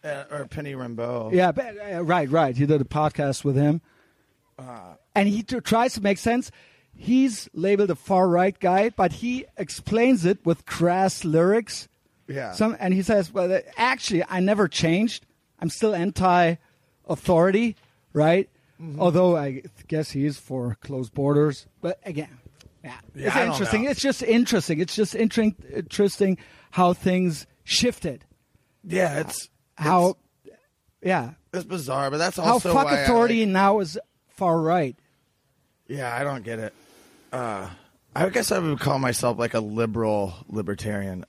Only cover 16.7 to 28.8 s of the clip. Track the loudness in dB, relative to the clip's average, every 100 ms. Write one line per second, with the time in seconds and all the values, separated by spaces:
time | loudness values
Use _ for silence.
16.7 | _ _ _ -8 -6 2 4 6 4 0
17.7 | -4 _ _ _ 2 4 4 0 _ _
18.7 | _ -14 0 2 4 4 4 0 -8 -12
19.7 | _ -6 -6 -4 -2 -4 -4 -8 -6 -6
20.7 | -6 -8 -10 -8 -2 2 4 4 0 -12
21.7 | _ -8 -8 -10 -10 -12 -16 -20 _ -20
22.7 | _ -20 -20 -20 -6 -2 0 0 0 0
23.7 | 0 0 0 -2 -2 2 2 4 0 0
24.7 | -2 -2 -2 -4 0 0 2 0 -2 -12
25.7 | -10 -8 0 0 2 0 0 -6 -20 _
26.7 | 2 2 2 0 0 0 -4 -12 _ -4
27.7 | 0 0 -2 -10 -12 _ _ _ _ _
28.7 | _